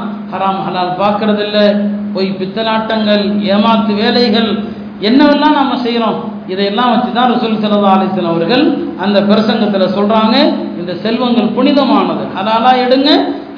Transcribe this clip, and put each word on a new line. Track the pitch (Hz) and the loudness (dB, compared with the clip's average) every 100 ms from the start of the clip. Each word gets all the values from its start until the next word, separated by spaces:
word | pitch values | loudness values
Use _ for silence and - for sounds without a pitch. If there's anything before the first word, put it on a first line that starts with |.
| - - - | -6 -10 -8
ஹராம் | 185 190 190 | -4 -2 -2
ஹலால் | 185 180 180 180 | -4 -4 -4 0
பார்க்கறது | 202 208 214 208 | 0 0 0 -2
இல்ல, | 208 208 208 208 208 - - | -2 0 2 2 -2 -4 -6
பொய் | 202 190 196 | -4 -4 -4
பித்தலாட்டங்கள், | 190 214 220 220 220 220 208 208 202 208 | -6 -4 -2 -2 -2 -2 0 0 0 -2
ஏமாத்து | 190 202 226 214 208 | 0 2 2 2 0
வேலைகள், | 208 233 247 226 226 208 175 - - - - | 0 0 2 2 2 0 -2 -6 -10 -12 -4
என்னவெல்லாம் | 202 269 294 294 294 277 | 2 4 6 4 4 2
நாம | 247 | 0
செய்யறோம், | 247 240 233 220 180 - - - | -2 -2 0 -2 -2 -6 -10 -8
இதையெல்லாம் | 185 202 214 247 | -2 -2 0 2
வச்சு | 214 - | 2 0
தான் | 226 247 | 0 0
ரசூல் | 226 226 214 | 0 0 -2
ஸல்லல்லாஹு | 208 208 202 190 | 0 2 4 2
அலைஹி | 185 | 2
வஸல்லம் | 190 170 | -2 -2
அவர்கள் | 165 170 254 339 - - - | 0 0 2 2 0 -4 -4
அந்த | 196 202 | 0 2
பிரசங்கத்துல | 202 220 220 226 202 196 180 | 4 2 2 0 0 0 0
சொல்றாங்க, | 196 208 220 220 262 320 - - - | 0 2 2 2 2 2 0 -6 -8
"இந்த | 175 | -8
செல்வங்கள் | 175 214 247 247 220 202 247 | -6 -4 -2 0 0 0 2
புனிதமானது, | 277 277 247 202 180 156 - | 2 4 2 2 0 -2 -6
ஹலாலா | 180 208 226 254 254 | -6 -2 2 2 2
எடுங்க, | 247 269 285 - 285 - - | 4 2 4 2 0 -6 -10